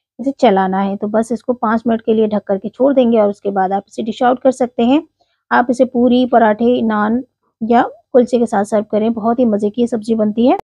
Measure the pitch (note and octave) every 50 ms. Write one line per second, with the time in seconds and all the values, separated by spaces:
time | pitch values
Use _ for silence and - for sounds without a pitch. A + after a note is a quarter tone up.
0 | _ _ _ - A#3 C#4 C4+ - - A3+ G3 F#3+ F#3+ F#3+ F#3 F#3+ G3 G3 G3 G3+
1 | G#3+ G#3+ G#3+ A3 A3 - A#3+ - _ - B3 - - G#3+ A3+ A3+ - A#3+ A3+ A3+
2 | - A#3+ A3 A3 A3 G#3+ G#3 G3+ - - G3 F#3+ - - - - B3+ C#4+ C4+ C4+
3 | B3 A#3 A#3 A3 G#3 G3+ G3+ - - G3+ G3 F#3+ F#3+ F#3 G3 G3+ - _ - -
4 | A3 A3+ G#3+ - B3+ B3 C4 B3 - C4+ B3+ - B3+ A#3+ - - A#3 A#3+ C4+ D#4
5 | D#4+ - _ _ _ _ _ _ _ - A#3+ A#3+ B3 B3 A#3+ - C4 B3 - A#3+
6 | A#3+ B3+ B3 B3 B3+ B3 B3 A3+ A3+ G#3+ G#3+ G#3 A#3 A#3+ B3 B3 A#3 A3 G#3+ G#3
7 | G#3 G#3+ A3+ B3 C4 - _ _ _ _ _ - A3+ A3 A#3 A#3+ - B4+ - -
8 | _ _ - B3 A#3+ A#3+ C4 A#3 A#3+ A3+ - G3 G#3 - A3+ G#3 G#3+ - - G#3
9 | G#3+ A#3 A#3 A3+ G3+ A3+ A#3 B3+ B3+ A3+ G#3 G3+ G#3+ G#3 - B3 A#3+ A#3 B3 A3+
10 | G#3 - A3+ A3 G#3+ G#3+ G#3 A3+ A#3 C4 F4+ G4+ - _ _